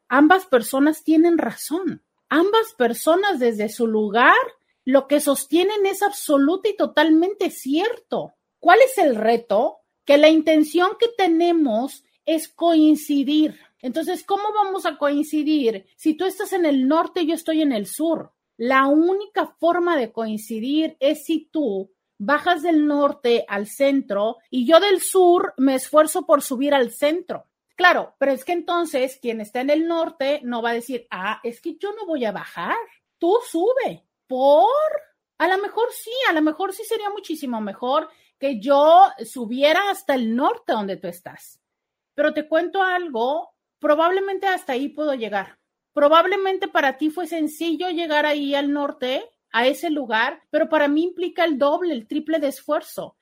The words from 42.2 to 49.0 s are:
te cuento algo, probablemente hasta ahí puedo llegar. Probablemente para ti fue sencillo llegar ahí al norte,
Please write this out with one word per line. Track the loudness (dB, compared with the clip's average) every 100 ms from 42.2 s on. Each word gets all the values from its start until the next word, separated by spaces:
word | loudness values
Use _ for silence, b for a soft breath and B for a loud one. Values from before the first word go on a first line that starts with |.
| -2
te | -2 -2
cuento | -2 0 -2
algo, | -2 -2 -4 -4 -2 -4 -8 _ _ _
probablemente | 0 2 2 0 -2 -4 -2
hasta | -4 -4
ahí | -6 -6
puedo | -6 -4
llegar. | -4 -6 -6 -8 _ _ _ _
Probablemente | 0 4 6 4 0 -2 -4 -2
para | 0 0 0
ti | -4
fue | -4 -6
sencillo | -4 -6 -4 -6 -4 -4
llegar | -4 -2 0
ahí | 0 -2 -2
al | -2 -2
norte, | -2 -4 -6